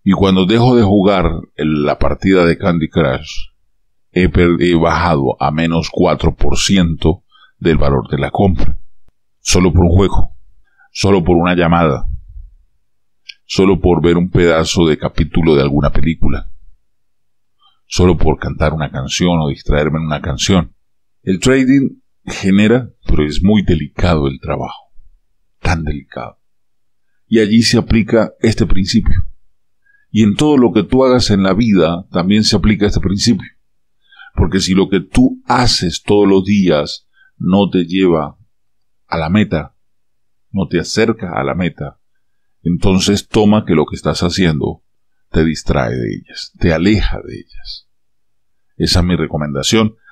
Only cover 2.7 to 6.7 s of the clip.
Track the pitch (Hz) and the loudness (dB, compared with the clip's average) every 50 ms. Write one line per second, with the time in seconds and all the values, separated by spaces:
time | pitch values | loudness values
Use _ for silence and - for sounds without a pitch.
2.7 | 87 82 78 78 - 90 76 67 65 76 78 - - - - - _ _ _ _ | -2 -2 -4 -2 -2 -2 -2 -2 -2 -6 -8 -8 -8 -8 -8 -8 _ _ _ _
3.7 | _ _ _ _ _ _ _ _ _ 87 92 85 - 95 87 85 87 - 80 87 | _ _ _ _ _ _ _ _ _ -2 0 0 2 2 2 2 2 2 2 2
4.7 | 85 82 80 82 80 80 85 87 80 71 67 60 - - 67 69 73 80 82 82 | 2 2 2 0 0 0 0 0 0 0 0 -2 -2 -2 -4 -4 -2 -2 -2 -2
5.7 | 82 85 82 - - - 90 82 78 - - 82 - - - 73 69 - - - | -2 -2 -4 -4 -2 -2 0 0 0 0 -2 -4 0 2 2 2 2 2 0 0